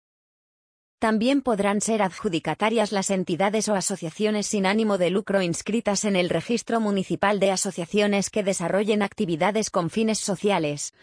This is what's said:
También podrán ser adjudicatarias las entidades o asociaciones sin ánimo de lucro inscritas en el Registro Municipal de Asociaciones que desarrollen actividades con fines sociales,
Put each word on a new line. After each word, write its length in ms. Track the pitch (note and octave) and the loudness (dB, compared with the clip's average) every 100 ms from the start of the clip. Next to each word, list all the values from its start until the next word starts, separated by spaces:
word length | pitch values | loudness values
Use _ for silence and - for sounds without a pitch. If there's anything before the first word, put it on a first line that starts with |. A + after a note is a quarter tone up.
| _ _ _ _ _ _ _ _ _ - | _ _ _ _ _ _ _ _ _ -4
También 420 | A3+ A3 A#3+ C#4+ | 0 2 2 2
podrán 400 | C4 G3+ G3+ G3+ | 2 0 2 0
ser 220 | G#3+ A3 | 0 0
adjudicatarias 880 | F#3+ - G#3+ E3 - D3+ G#3+ A3+ G#3 | 0 -2 -2 -2 -2 -2 0 2 0
las 160 | G3+ F#3 | 0 -2
entidades 640 | F#3+ F3+ E3 G3 G#3+ G#3 | -2 -2 0 0 0 0
o 40 | |
asociaciones 720 | G3 E3+ F#3+ E3 - G#3+ G#3 G3 | 0 -2 -4 -8 -2 -2 -2 -2
sin 200 | G#3 F#3+ | 0 2
ánimo 320 | G#3+ G#3+ G3 | 2 2 2
de 100 | E3+ | 2
lucro 320 | F#3+ G3 G3 | 0 0 0
inscritas 640 | F3+ - - A3+ G#3+ G3 | 2 -2 -2 -2 0 0
en 100 | G#3+ | 0
el 140 | F#3+ F3 | 0 2
Registro 500 | E3 - A#3 - A#3 | 0 0 -4 0 0
Municipal 600 | G#3+ G3+ F3+ E3 G3+ G#3 | 0 0 -2 0 2 2
de 120 | G3 | 2
Asociaciones 760 | F#3 G3 - E3+ G#3 G#3 G3+ F#3 | 0 -2 -4 -2 0 2 2 0
que 140 | G#3+ | -2
desarrollen 600 | F#3+ F#3 E3+ F#3+ G#3 G#3 | -2 -2 0 0 2 0
actividades 680 | G3+ - F3+ D#3 F#3 G#3 G#3 | 0 -2 -2 0 0 0 -2
con 180 | G3 E3 | 0 -2
fines 300 | G#3+ A3 G#3 | 0 0 0
sociales, 760 | - F#3+ G#3 F#3+ D3+ D3 - - | -2 -2 0 0 0 -4 -8 -12